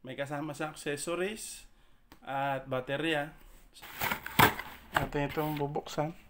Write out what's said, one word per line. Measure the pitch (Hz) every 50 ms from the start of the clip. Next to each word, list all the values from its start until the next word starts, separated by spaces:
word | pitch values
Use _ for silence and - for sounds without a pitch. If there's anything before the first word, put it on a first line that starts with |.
May | _ 131 131
kasama | - 139 139 147 143 147 156 143
sa | - 160 151 151
accessories | - - 156 143 135 - - 170 175 180 196 220 220 - - - - - - - - - - - - - - - - -
at | - 131 139 139 139 139 135 131
baterya. | 139 131 127 127 - 139 139 151 165 160 147 143 156 - - - - - - - - - - - - - - - - - - - - - - - - - - - - - - - - -
Natin | - 139 135 - 147 143 139
itong | 139 - 151 151 151 147
bubuksan | 143 143 147 156 - - - - 151 151 175 - - -